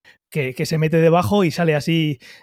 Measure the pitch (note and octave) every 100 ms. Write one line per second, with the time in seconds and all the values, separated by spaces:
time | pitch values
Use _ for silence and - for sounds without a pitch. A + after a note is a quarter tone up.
0 | _ _ _ D#3 C3 B2+ D#3 D#3+ D#3 D#3+
1 | D#3+ E3+ F3 G#3 F3 - E3 D3 E3 E3
2 | D3+ C#3 - -